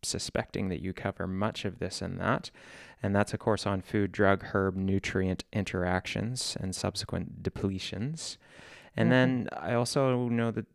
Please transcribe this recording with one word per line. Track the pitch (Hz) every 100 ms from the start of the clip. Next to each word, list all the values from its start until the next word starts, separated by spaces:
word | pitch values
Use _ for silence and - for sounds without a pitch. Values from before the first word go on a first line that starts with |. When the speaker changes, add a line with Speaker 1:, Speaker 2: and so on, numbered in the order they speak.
Speaker 1:
suspecting | - - - - - - 98
that | 90
you | 92
cover | 90 98 - 92
much | 92 104 - 104
of | 87
this | 90 -
in | 92 90
that. | 90 127 - - - - - -
And | 104 101
that's | 104
a | 104
course | - 104 -
on | 98
food, | - 107 101
drug, | - 98 98 -
herb, | 101 95 92
nutrient | 95 98 - 95 95 92 -
interactions | 110 95 98 90 90 - - 107 127 - -
and | 95 90
subsequent | 101 101 - 92 87 90
depletions. | 95 - 101 95 - 95 120 160 - - - - - - - -
And | 113
Speaker 2:
Mm-hmm. | 127 127 127
Speaker 1:
then | 110
I | - 85 117
also | 120 - 135 123 123
know | 117 117
that | 110 107